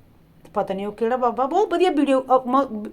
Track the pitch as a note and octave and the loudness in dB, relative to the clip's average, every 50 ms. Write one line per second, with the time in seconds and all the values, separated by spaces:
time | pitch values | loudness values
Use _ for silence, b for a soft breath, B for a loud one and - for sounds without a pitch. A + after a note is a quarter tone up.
0 | - _ _ _ _ _ _ _ - - - G#3 F#3+ - F#3 F#3+ G3+ G#3 G#3 - | -20 _ _ _ _ _ _ _ -16 -8 -6 -4 -4 -4 -4 -6 -6 -8 -6 -4
1 | A#3 A3+ B3+ A#3+ B3+ A#3 G#3+ A#3+ C4 C4 D#4+ F#4+ G#4+ F4+ E4+ E4+ F4+ F4+ D4 D4+ | -2 -2 0 0 0 -2 0 0 -2 0 0 0 0 0 0 0 0 2 2 2
2 | C#4 C#4 C4+ C4 C4 B3 B3+ C4 C4 A#3+ C4 C#4 C4+ C4 A3 G#3+ G#3 A3 | 2 4 2 2 2 4 2 2 2 2 0 0 0 0 -4 -10 -12 -12